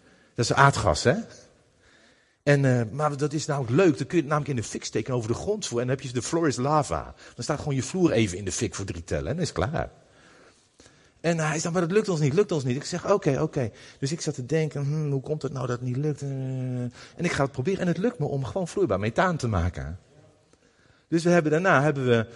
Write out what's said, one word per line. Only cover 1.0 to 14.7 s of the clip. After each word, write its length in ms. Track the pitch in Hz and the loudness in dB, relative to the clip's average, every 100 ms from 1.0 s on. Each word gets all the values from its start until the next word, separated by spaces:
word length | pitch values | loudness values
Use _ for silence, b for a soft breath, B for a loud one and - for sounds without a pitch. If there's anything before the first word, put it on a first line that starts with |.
hè? 120 | 117 196 - - - _ _ _ b b b b b b | 2 2 -2 -16 -20 _ _ _ b b b b b b
En, 220 | - 143 135 | 2 4 4
eh, 160 | 123 110 | 2 0
maar 260 | 139 151 139 | -2 -2 0
dat 160 | 147 | -2
is 120 | 156 - | -2 -4
namelijk 300 | 139 113 139 | -4 2 4
leuk, 220 | 190 139 | 4 4
dan 100 | 135 | 0
kun 100 | 170 | 0
je 60 | |
het 80 | 135 | 0
namelijk 180 | 151 143 | -2 -2
in 120 | 123 | -4
de 80 | - | -4
fik 140 | - | -8
steken 300 | - - 117 | -4 -4 -2
over 140 | 123 110 | -2 -2
de 80 | 113 | -2
grond 320 | - 214 - | -2 -4 -4
voor 120 | 117 | -2
en 80 | 127 | -2
dan 80 | 135 | -4
heb 100 | 131 | -4
je 80 | |
de 80 | 123 | -6
floor 260 | - 165 160 | -2 0 0
is 100 | 120 | 0
lava. 580 | 135 156 - 78 60 B B - | 2 2 2 -4 -6 B B -8
Dan 80 | |
staat 160 | 120 143 | -6 -4
gewoon 160 | 151 135 | -2 -2
je 80 | |
vloer 280 | 123 190 170 | -2 2 4
even 260 | 104 110 90 | 4 2 -2
in 80 | 95 | -6
de 60 | |
fik 240 | - 110 - | -4 -4 -4
voor 100 | 98 | -8
drie 180 | 85 | -8
tellen 240 | - 78 69 | -4 -4 -2
en 60 | |
dan 80 | 165 | -4
is 80 | 160 | -4
het 80 | - | -2
klaar. 340 | 104 156 - - b b b b b b b _ b b b b | -2 -2 -6 -10 b b b b b b b _ b b b b
En 180 | 165 170 | -2 0
hij 200 | 156 151 | 0 -2
zegt, 140 | 170 | -2
"Maar 80 | 175 | 0
dat 100 | 165 | 2
lukt 180 | 208 202 | 2 2
ons 100 | 160 | 2
niet, 140 | 147 | 4
lukt 180 | 170 208 | 4 2
ons 120 | 160 | 0
niet." 120 | 131 123 | 0 -2
Ik 80 | |
zeg, 280 | - 175 - | -4 -4 2
"Oké, 300 | 202 156 135 | 2 2 0
oké." 300 | 156 147 117 B B B | 0 -2 -4 B B B
Dus 120 | 139 | -4
ik 100 | 160 | -4
zat 120 | 156 | -6
te 120 | 139 120 | -6 -2
denken, 380 | 160 151 | -2 0